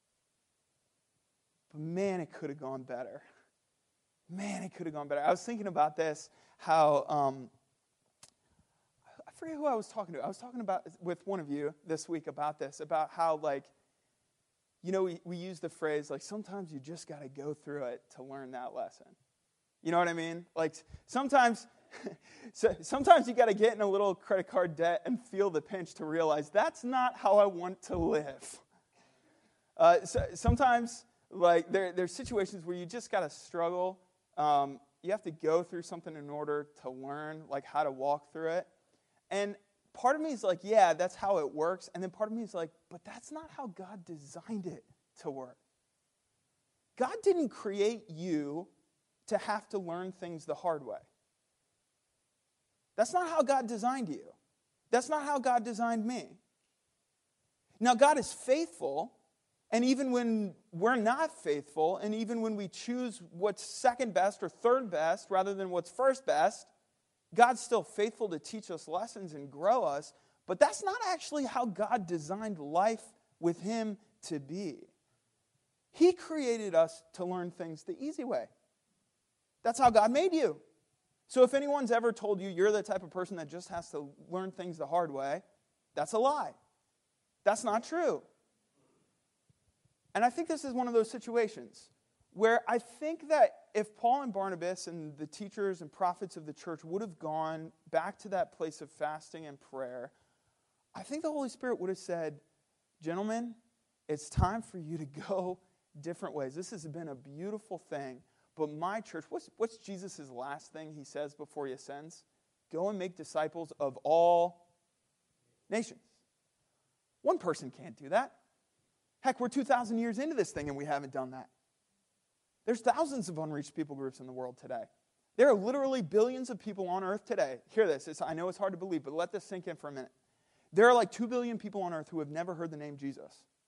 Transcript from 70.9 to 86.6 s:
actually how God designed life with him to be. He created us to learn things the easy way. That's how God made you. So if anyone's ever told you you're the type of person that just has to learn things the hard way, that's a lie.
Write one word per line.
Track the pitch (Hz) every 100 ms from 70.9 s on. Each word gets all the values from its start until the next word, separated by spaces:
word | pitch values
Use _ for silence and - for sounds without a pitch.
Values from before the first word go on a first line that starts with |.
| 440 415
actually | 339 - 294
how | 254 254
God | 240 180 208 240 170
designed | 170 151 196 220 180
life | 143 160 208 226 - _ _ -
with | 170 170
him | 185 226 220 196 _ _
to | - 156
be. | 139 175 190 - - _ _ _ _ _ _ _ _ _ _
He | - 349
created | 349 - 311 262 233 208
us | 165 165 - _
to | -
learn | 180 180 175
things | - 170 156
the | - 165
easy | 277 320
way. | 262 156 110 _ _ _ _ _ _ _ _ _ _ _
That's | 233 233
how | 247
God | 220 214
made | 269 370
you. | 320 247 147 _ _ _ _ _ _ -
So | 254
if | 247
anyone's | 277 285 285 247
ever | 233 233
told | 233 208 202
you | 190
you're | 175 202
the | 208
type | 196 190
of | 180
person | 185 180 185
that | 151
just | 175 -
has | 175 165
to | 147 143 143 -
learn | 180 190
things | 185 180 165
the | 143
hard | 170 170
way, | 139 139 160 - _ _ _ _
that's | - 156
a | 220
lie. | 262 294 170 -